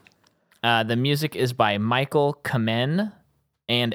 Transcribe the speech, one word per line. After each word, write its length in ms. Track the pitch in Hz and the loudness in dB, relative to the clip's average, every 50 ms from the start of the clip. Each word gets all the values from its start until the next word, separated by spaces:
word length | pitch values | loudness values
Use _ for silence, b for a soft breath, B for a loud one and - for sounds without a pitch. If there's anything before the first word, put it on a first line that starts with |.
| _ _ _ _ _ _ _ _ _ _ _ _ | _ _ _ _ _ _ _ _ _ _ _ _
Uh, 220 | - 117 117 113 113 | 0 2 2 2 2
the 120 | 110 117 | 0 0
music 400 | 120 127 143 147 147 156 147 - | 0 0 0 0 -2 -2 -4 -2
is 160 | 95 127 123 | -2 -2 0
by 240 | 123 - 113 107 101 101 | 2 2 2 2 2 0
Michael 640 | 107 113 120 127 139 - - 151 143 143 147 - - | 0 0 0 0 0 0 0 2 2 0 -2 -4 -6
Kamen 680 | - - 120 110 113 113 117 127 139 160 190 214 208 - - _ _ _ _ _ _ _ _ _ - | -4 -2 0 0 0 0 0 0 0 0 -2 -2 -4 -8 -14 _ _ _ _ _ _ _ _ _ -2
and 260 | 117 120 120 117 | -2 0 0 -2